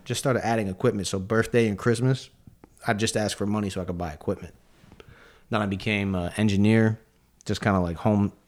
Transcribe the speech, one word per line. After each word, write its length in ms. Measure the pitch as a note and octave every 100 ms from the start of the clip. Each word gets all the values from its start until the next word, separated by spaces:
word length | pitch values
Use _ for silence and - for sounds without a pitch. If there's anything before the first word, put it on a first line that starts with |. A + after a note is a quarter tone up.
| -
just 140 | A#2+
started 260 | C#3 A#2 G#2
adding 220 | A2+ G2
equipment. 400 | F#2 B2 G#2 F2+
So 100 | G2
birthday 480 | F#2+ A2 - B2 A2+
and 100 | G2
Christmas, 520 | A#2+ A2+ B2+ C3 - _ - - - _ -
I'd 140 | G#2+
just 180 | A2 A2
ask 180 | G#2 -
for 80 | G#2
money 220 | G#2+ G2+
so 120 | F#2
I 40 | F2+
could 120 | F2
buy 140 | E2+
equipment. 420 | D2 - F#2+ F2+ - _ _ - - - - - - -
Then 120 | A2
I 40 | G#2
became 480 | G2 A2+ G#2 G2
an 180 | F#2+ F2 -
engineer, 640 | G#2+ G2 G#2 A2+ A2 A2 _ _ _ _ -
just 160 | G2+
kinda 180 | A2 G2
like 180 | F2 E2
home, 340 | A2+ G#2 G2+ -